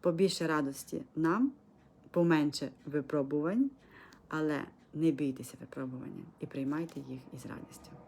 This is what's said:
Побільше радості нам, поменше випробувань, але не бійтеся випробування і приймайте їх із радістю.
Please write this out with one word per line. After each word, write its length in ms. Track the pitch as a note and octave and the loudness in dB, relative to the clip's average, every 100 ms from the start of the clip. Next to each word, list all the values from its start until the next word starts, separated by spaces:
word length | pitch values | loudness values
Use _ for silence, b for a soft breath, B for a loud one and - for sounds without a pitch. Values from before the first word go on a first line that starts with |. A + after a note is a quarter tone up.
Побільше 460 | F3+ E3 F#3+ - E3 | 2 4 4 4 2
радості 560 | D3+ C#3 C#3 - - - - | 2 0 -4 -8 -8 -6 2
нам, 360 | D#3+ G3 C4+ - - - - - - | 4 4 2 0 -20 -20 -20 -20 -4
поменше 600 | - E3+ D#3+ D3+ C#3 C3+ - - | 2 6 6 4 0 -8 -8 -4
випробувань, 840 | D3 C3 D3+ C3+ D3 D#3 A3 C#4 - B B B B - | -4 0 0 0 0 0 2 0 -2 B B B B -8
але 360 | D#3 D#3 D3 - - _ | -2 0 0 -4 -14 _
не 160 | D3+ D#3+ | 0 2
бійтеся 440 | C3+ D3 C3 B2+ - | 2 -2 -2 -10 -14
випробування 640 | - - C3 B2+ - F#2 - - | -14 -8 -8 -8 -10 -12 -16 -12
і 60 | - | -8
приймайте 540 | C#3+ C3+ D3+ E3 - | -4 -2 -2 -4 -8
їх 200 | C3+ C3 - | -10 -12 -12
із 120 | B2+ - | -14 -12
радістю. 440 | A#2+ - - - - | -12 -14 -18 -20 -20